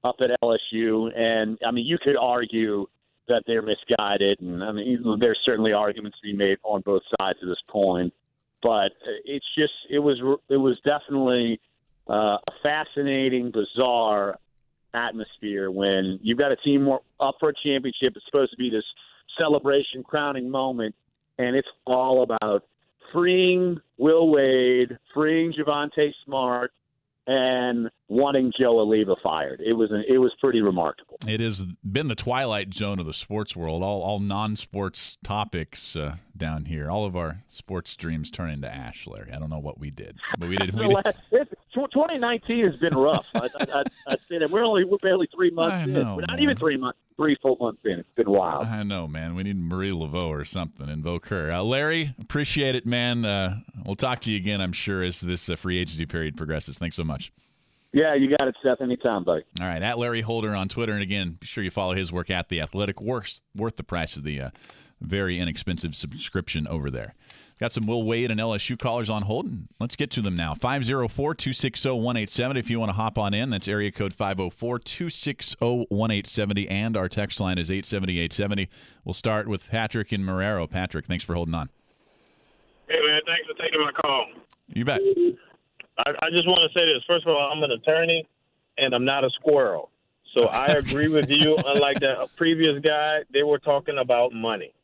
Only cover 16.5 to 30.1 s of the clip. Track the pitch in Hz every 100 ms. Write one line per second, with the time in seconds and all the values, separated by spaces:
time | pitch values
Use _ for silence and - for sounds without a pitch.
16.5 | 131 147 143 139 131 _ _ 139 - 156
17.5 | 143 147 139 127 - 131 104 - 147 131
18.5 | - 123 110 - - - _ _ - 160
19.5 | 147 135 139 139 131 127 151 147 135 123
20.5 | 131 135 127 110 - _ _ _ - 123
21.5 | 127 - - - 127 131 131 123 110 107
22.5 | 101 _ _ _ _ - 165 175 185 180
23.5 | 180 180 165 _ - 143 165 165 151 135
24.5 | 131 127 123 123 120 _ - 156 165 165
25.5 | 151 147 147 147 - 147 - - 135 127
26.5 | 123 123 _ _ _ _ _ - 135 127
27.5 | 127 123 120 113 _ _ 110 139 139 127
28.5 | - 127 117 107 110 101 90 92 78 71
29.5 | 65 104 113 107 107 107